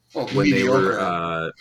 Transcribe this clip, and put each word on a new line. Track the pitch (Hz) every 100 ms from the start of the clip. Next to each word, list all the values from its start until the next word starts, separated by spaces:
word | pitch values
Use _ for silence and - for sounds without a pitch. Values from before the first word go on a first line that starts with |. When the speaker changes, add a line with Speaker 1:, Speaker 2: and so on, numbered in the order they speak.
| _
Speaker 1:
Well, | - 120
Speaker 2:
when | 135 147
they | 127
were, | 127 131
Speaker 1:
mediocre. | - -
Speaker 2:
uh, | 92 87 85 82 80 -